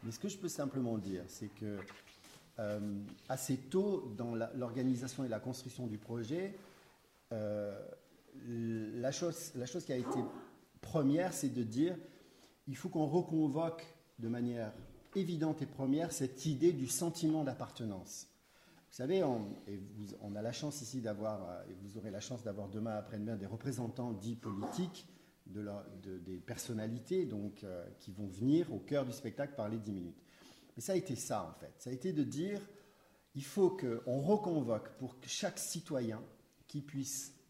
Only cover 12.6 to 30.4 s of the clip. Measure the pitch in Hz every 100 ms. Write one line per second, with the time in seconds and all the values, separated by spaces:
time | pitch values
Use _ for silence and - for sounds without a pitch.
12.6 | - 131 185 160 151 170 165 160 156 135
13.6 | 165 165 - - - - 113 120 120 120
14.6 | 110 110 - - - 196 175 170 160 156
15.6 | 135 - 135 143 165 - 131 - 160 135
16.6 | 165 151 127 - 170 - 160 156 143 123
17.6 | 123 - 113 95 85 - - _ _ -
18.6 | - - - - 131 190 160 120 101 -
19.6 | - 101 101 104 104 - 107 101 110 123
20.6 | 151 143 113 131 113 104 107 104 87 90
21.6 | 95 92 101 107 104 98 - 123 110 101
22.6 | 98 104 113 107 101 107 104 110 95 110
23.6 | 131 117 117 110 120 107 104 117 113 98
24.6 | 117 - 180 - - - - - - 95
25.6 | 104 101 104 98 95 92 87 92 - 120
26.6 | - 110 110 120 - 185 165 104 101 101
27.6 | 101 90 87 101 - 95 101 92 120 156
28.6 | 160 101 - 143 127 120 113 107 143 -
29.6 | 104 113 104 98 87 - - -